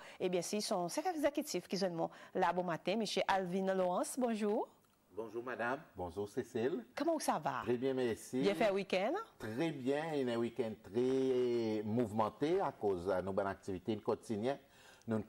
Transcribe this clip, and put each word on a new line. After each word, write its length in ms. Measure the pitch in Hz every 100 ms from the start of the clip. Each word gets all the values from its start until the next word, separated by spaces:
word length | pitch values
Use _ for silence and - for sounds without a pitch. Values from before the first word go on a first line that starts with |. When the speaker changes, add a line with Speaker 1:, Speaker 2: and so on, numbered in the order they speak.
| - -
Speaker 1:
eh 100 | 185
bien, 120 | 180
si 200 | 165 208
son 260 | - 196 170
chef 180 | - 370
exécutif 600 | 320 285 302 - 180 -
qui 80 | 190
est 100 | 185 165 170 - -
la 200 | 185 175
bon 100 | 175
matin, 320 | 180 156 - 220
monsieur 240 | 202 190 -
Alvin 460 | 196 180 190 190
Lawrence, 420 | 190 180 190 311 -
bonjour. 500 | 247 214 208 233 453 - _ _ _ 104
Speaker 2:
Bonjour 280 | 113 117
madame, 360 | 123 110 120 143 - -
bonjour 320 | 90 98 104
Cécile. 560 | - - 113 123 220 - -
Speaker 1:
Comment 240 | 302 311
ça 200 | - 190
va? 220 | 147 127
Speaker 2:
Très 140 | 107 120
bien, 160 | 135
merci. 480 | 131 123 104 - 127
Speaker 1:
Bien 140 | 196 202
fait 160 | 220
week-end? 420 | 196 185 185 214 381 453 -
Speaker 2:
Très 340 | 113 117 165
bien, 320 | 143 123 143 165 147 123
un 80 | 117
week-end 340 | 117 120 113 104
très 1000 | 92 110 127 135 131 127 123 120 113 107
mouvementé 760 | 104 117 110 110 104 - 147 190
à 100 | 156
cause 340 | - 104 92 92
de 160 | 92
nos 120 | 95
bonnes 140 | 98 98
activités. 480 | 92 - 90 - 107
Nous 60 |
continuons, 560 | 123 107 - 104 120 143 - - - - -
nous 160 | 110